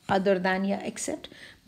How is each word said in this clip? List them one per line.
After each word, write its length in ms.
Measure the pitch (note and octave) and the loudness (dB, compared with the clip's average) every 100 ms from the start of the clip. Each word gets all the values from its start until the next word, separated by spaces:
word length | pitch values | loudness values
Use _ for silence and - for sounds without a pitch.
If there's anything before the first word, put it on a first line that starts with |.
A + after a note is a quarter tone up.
| - | -2
other 160 | G3 F#3+ | 2 4
than 400 | F#3+ F#3 F#3+ G3 | 4 2 0 0
या 180 | G3 | -2
except। 460 | - - - - - - - - | -4 -8 -6 -6 -10 -20 -20 -12